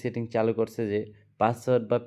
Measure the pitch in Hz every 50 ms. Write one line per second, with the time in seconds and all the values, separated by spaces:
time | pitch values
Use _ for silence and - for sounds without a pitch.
0 | - 123 120 120 117 113 - 113 110 113 110 110 113 - - - 113 104 101 104
1 | 107 - - - _ _ _ - 104 113 120 117 - 131 127 120 113 107 120 120
2 | 120